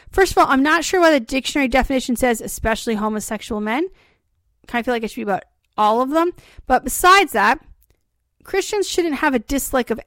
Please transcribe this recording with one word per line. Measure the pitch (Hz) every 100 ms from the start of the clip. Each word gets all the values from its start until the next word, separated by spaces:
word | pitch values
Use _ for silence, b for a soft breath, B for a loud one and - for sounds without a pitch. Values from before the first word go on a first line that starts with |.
| b
First | - 381
of | -
all, | 320
I'm | 269
not | 285 330
sure | - 381
why | 339
the | 294
dictionary | 226 262 - 302 262
definition | 262 247 262 - 240
says | 254 220
especially | 202 - 226 220 -
homosexual | 214 214 214 - 214 - 214
men. | 214 247 381 - _ _ _ _ _ _ -
Kinda | 240
feel | 233
like | 233
it | 220
should | -
be |
about | 214 190 - _ _ -
all | 214 226
of | 262
them. | 311 349 - b b -
But | 254
besides | 262 - 359 392 339
that, | 226 208 277 - - _ _ _ _ _ _
Christians | - 392 - 415 370
shouldn't | - 339 277
have | 311
a | 254
dislike | - 277 - 262 240
of | 233